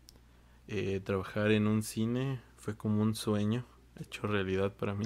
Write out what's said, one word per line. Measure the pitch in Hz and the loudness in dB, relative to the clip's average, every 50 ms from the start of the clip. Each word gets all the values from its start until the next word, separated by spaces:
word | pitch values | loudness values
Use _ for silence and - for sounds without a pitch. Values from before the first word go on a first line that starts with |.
| - - - - - - - - - - - - - - | -20 -20 -20 -20 -20 -20 -20 -20 -20 -20 -20 -20 -12 -6
eh, | 107 98 104 98 98 95 95 | -4 -2 -2 0 -2 -2 -2
trabajar | - 101 95 92 - - 107 104 107 | -2 -2 -2 -2 -2 -2 0 4 4
en | 107 107 104 | 4 4 4
un | 107 107 110 | 4 2 2
cine | 107 - - 110 110 117 120 127 135 139 131 120 - - - | 0 -2 -2 -2 0 0 0 0 -2 -2 -4 -6 -8 -16 -20
fue | - - 104 107 | -10 -8 -8 -8
como | - - 107 107 107 | -4 -2 0 2 4
un | 107 110 107 | 4 2 0
sueño | - - 110 104 104 104 107 113 123 123 - - - - - - - | 0 0 0 0 2 2 2 0 -2 -4 -8 -18 -20 -20 -20 -16 -16
hecho | - - - - - | -14 -12 -10 -6 -4
realidad | 104 104 101 95 95 92 95 98 101 - | 0 0 0 0 0 0 0 0 0 -2
para | - 104 104 98 | -4 -4 -4 -2
mí. | 101 110 | -2 -2